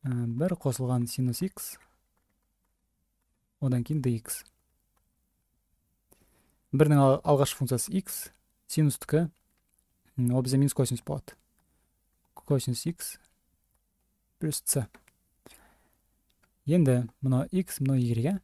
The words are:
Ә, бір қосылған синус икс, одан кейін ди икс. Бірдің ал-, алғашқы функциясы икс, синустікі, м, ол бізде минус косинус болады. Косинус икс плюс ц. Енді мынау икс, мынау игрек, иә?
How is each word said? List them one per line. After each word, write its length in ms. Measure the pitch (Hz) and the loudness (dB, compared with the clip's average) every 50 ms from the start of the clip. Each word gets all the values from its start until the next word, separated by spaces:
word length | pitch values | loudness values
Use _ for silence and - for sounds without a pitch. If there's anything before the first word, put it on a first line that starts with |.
| _ | _
Ә, 60 | 135 123 120 120 117 | -4 -4 -2 -4 -4
бір 240 | 117 120 156 185 185 | -2 -2 -2 -2 -2
қосылған 540 | 170 - 143 123 - 131 123 127 123 120 120 | -2 -2 -4 -2 -2 -2 -2 0 0 -2 -2
синус 320 | - - 127 127 117 - | -2 -2 -2 -2 -2 -4
икс, 380 | - 190 _ - - - - - _ _ _ _ _ _ _ _ _ _ _ _ _ _ _ _ _ _ _ _ _ _ _ _ _ _ _ _ _ _ _ _ _ _ _ _ | -6 -6 _ -10 -14 -14 -16 -18 _ _ _ _ _ _ _ _ _ _ _ _ _ _ _ _ _ _ _ _ _ _ _ _ _ _ _ _ _ _ _ _ _ _ _ _
одан 240 | - 135 127 123 | -2 -2 0 0
кейін 220 | 120 - 151 156 131 | -2 -2 -4 -2 0
ди 80 | 127 120 113 | 0 -2 -2
икс. 240 | - - - - - - _ _ _ _ _ _ _ _ _ _ _ _ _ _ _ _ _ _ _ _ _ _ _ _ _ _ _ _ _ _ _ _ _ _ _ _ _ _ _ _ _ _ _ _ - 135 | -4 -8 -12 -12 -12 -18 _ _ _ _ _ _ _ _ _ _ _ _ _ _ _ _ _ _ _ _ _ _ _ _ _ _ _ _ _ _ _ _ _ _ _ _ _ _ _ _ _ _ _ _ 2 4
Бірдің 240 | 151 147 151 143 | 4 6 6 6
ал-, 160 | 139 135 135 - - | 6 6 4 4 4
алғашқы 380 | - 147 139 139 131 - - 135 | 2 4 4 4 0 0 -4 -4
функциясы 260 | 120 131 117 - - - 190 | -2 -2 -2 -4 -2 -4 -4
икс, 220 | - - - - - - _ _ _ _ _ _ _ _ | -4 -4 -12 -12 -12 -14 _ _ _ _ _ _ _ _
синустікі, 560 | - - 156 147 131 - - - - 151 170 156 - _ _ _ _ _ _ _ _ _ _ _ _ _ _ _ _ | 0 2 2 2 2 -2 -6 0 0 0 0 0 -6 _ _ _ _ _ _ _ _ _ _ _ _ _ _ _ _
м, 160 | - 123 120 | -2 0 0
ол 160 | 123 127 127 | 2 0 0
бізде 160 | 127 131 135 | 2 2 2
минус 160 | 139 143 - - | 2 2 2 0
косинус 240 | 135 120 127 117 | -2 -2 -2 -6
болады. 320 | - - 147 143 - - - _ _ _ _ _ _ _ _ _ _ _ _ _ _ _ _ _ _ _ _ | -6 -6 -8 -8 -8 -14 -20 _ _ _ _ _ _ _ _ _ _ _ _ _ _ _ _ _ _ _ _
Косинус 500 | - - - 147 135 - - 123 - - | -20 -4 -2 -2 -2 0 -2 -4 -4 -4
икс 320 | 165 170 _ - - - - _ _ _ _ _ _ _ _ _ _ _ _ _ _ _ _ _ _ _ _ _ _ _ _ | -6 -8 _ -10 -14 -14 -16 _ _ _ _ _ _ _ _ _ _ _ _ _ _ _ _ _ _ _ _ _ _ _ _
плюс 240 | - 156 143 - | -6 -4 -4 -4
ц. 240 | - - - 143 120 - _ - _ _ _ _ _ _ _ _ _ - - - _ _ _ _ _ _ _ _ _ _ _ _ _ _ _ _ _ _ _ _ _ 139 | -4 -2 -2 -2 -2 -4 _ -20 _ _ _ _ _ _ _ _ _ -20 -20 -20 _ _ _ _ _ _ _ _ _ _ _ _ _ _ _ _ _ _ _ _ _ 0
Енді 400 | 156 180 165 135 127 123 123 113 - _ - | 4 4 6 6 4 2 0 -4 -8 _ -2
мынау 240 | 131 131 127 135 - | 0 2 0 0 0
икс, 320 | - 185 185 - - - | -2 -4 -4 -4 -4 -4
мынау 160 | 139 135 135 131 | -2 0 2 2
игрек, 280 | 123 120 117 110 117 151 | 2 0 0 0 0 -2
иә? 60 | 196 190 | -2 -4